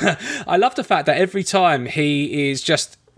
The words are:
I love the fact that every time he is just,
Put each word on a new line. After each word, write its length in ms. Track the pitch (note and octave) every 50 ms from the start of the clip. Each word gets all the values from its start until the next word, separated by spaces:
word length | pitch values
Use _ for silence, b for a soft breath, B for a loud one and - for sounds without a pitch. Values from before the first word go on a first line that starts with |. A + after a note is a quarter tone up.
| - F#3+ D#3+ B B B B B B -
I 80 | F3
love 180 | F#3 A3+ B3+ -
the 80 | D4 -
fact 220 | - G3 F3 G#3+
that 120 | G3+ C#3 D3+
every 260 | F#3+ F#3 G3+ G3 F#3
time 400 | - G3 G3 F3+ E3+ D3 B2+ B2
he 600 | B2 - D#3 D3 D3 D3 C#3+ C#3+ C#3+ - D3 C#3+ C#3
is 120 | C#3 C3 -
just, 340 | - D#3 - - - - - _ _ _